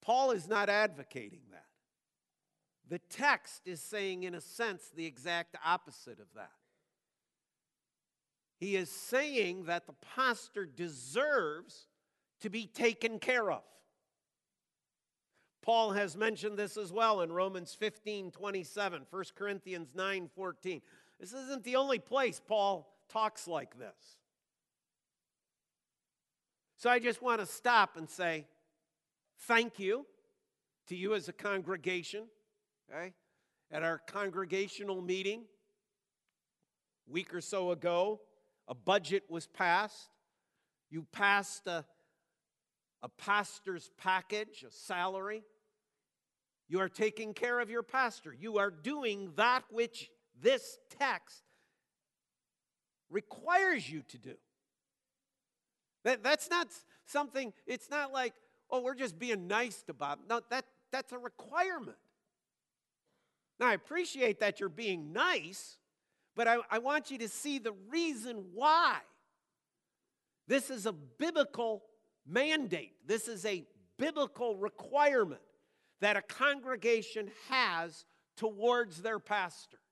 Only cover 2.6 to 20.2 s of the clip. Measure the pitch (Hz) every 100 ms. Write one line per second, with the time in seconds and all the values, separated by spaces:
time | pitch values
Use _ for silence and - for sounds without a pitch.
2.6 | _ _ _ 170 _ - 285 247 - -
3.6 | - 170 - 214 196 185 180 175 - -
4.6 | 233 185 - 156 165 135 135 170 170 160
5.6 | 151 175 - - - 107 101 110 95 _
6.6 | _ _ _ _ _ _ _ _ _ _
7.6 | _ _ _ _ _ _ _ _ _ _
8.6 | 185 196 175 - - 247 294 269 190 180
9.6 | 170 175 - 143 - - 262 226 - 208
10.6 | 185 131 170 143 123 165 294 277 165 151
11.6 | - - - _ _ _ _ _ 220 202
12.6 | 214 - 240 233 226 220 - 254 208 135
13.6 | - - _ _ _ _ _ _ _ _
14.6 | _ _ _ _ _ _ _ _ _ _
15.6 | - 226 220 202 202 165 220 214 202 208
16.6 | 208 - 196 185 226 208 170 170 190 190
17.6 | 175 - 214 202 - 208 185 - 202 196
18.6 | 156 - 196 165 135 185 180 - 202 202
19.6 | - 180 160 147 190 196